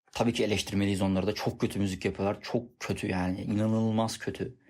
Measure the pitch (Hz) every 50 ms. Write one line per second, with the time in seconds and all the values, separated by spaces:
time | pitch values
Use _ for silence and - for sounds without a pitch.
0 | _ _ - - 113 120 117 - 110 104 104 92 - - 98 98 98 98 98 92
1 | 101 98 95 95 92 104 - - - 113 - - 120 104 - 98 101 95 92 92
2 | - 98 92 - 98 101 104 - - - - 120 120 - - - - - 98 -
3 | - 104 98 90 90 90 90 - - - 104 104 110 110 110 113 113 113 110 110
4 | 113 113 - - - - - - - - - - _ _